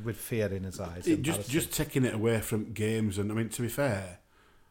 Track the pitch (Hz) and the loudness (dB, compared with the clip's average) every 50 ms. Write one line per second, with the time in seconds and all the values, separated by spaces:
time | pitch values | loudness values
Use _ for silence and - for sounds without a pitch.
0 | 107 117 104 - - - 123 113 104 95 95 95 95 95 87 - 95 85 85 90 | -6 -6 -6 -6 -6 -4 0 0 2 0 0 -2 -4 -6 -6 -6 -8 -8 -8 -2
1 | - 349 - - 127 - - 104 - 117 127 165 - - - - 156 - - 139 | 2 2 2 4 2 0 0 -2 -2 0 0 0 0 0 -2 -2 -2 0 2 2
2 | 127 117 - 107 104 117 113 107 101 - 117 107 107 - 104 101 107 107 113 113 | 2 4 2 2 2 4 4 2 2 0 0 -2 -2 -4 -2 0 0 2 2 2
3 | 110 107 95 104 101 104 107 113 113 110 - - 120 110 - - 143 135 104 98 | 2 2 2 0 0 0 0 0 0 -2 -2 -2 -4 -2 0 0 0 2 0 0
4 | 95 90 90 - _ _ _ - _ - - - - _ | -4 -6 -12 -16 _ _ _ -20 _ -20 -20 -20 -20 _